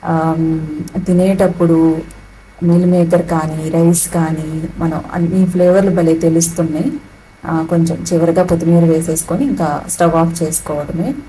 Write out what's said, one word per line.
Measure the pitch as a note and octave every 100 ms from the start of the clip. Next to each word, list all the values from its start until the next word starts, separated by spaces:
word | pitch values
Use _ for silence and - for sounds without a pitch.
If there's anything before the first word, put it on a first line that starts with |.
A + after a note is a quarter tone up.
ఆమ్, | - E3 D#3+ E3 D#3+ D#3+ D#3 D3+ - F#3+ F#3
తినేటప్పుడు | F3+ F#3 G3 F#3 F3 E3+ E3 D#3+ D#3+ - - - - - -
మీల్ | F3 E3+ F3+
మేకర్ | F3+ E3+ F3 E3+
కానీ | E3 D#3+ D#3 D#3
రైస్ | E3 E3 F3 -
కానీ | F3 D#3+ D#3 D#3 D#3 D#3+ -
మనం | E3 D#3+ -
అన్ని | F3 E3+ F#3 F#3
ఫ్లేవర్లు | F3+ F3+ F#3+ G3
భలే | E3+ E3
తెలుస్తున్నాయి. | D#3+ E3+ E3 E3 - E3 D3+ - D3 - - - - -
ఆ, | D#3+ E3
కొంచెం | E3+ E3 - -
చివరిగా | E3 E3 E3+
కొత్తిమీర | F3+ E3+ E3 E3+
వేసేసుకొని | E3+ D#3+ E3 D#3+ - F3+
ఇంకా | C#4 F#3+ D#3+ D3 -
స్టవ్ | - E3+
ఆఫ్ | E3 E3 E3
చేసుకోవడమే. | D#3 D#3+ - D3 D3 E3 G#3+ D4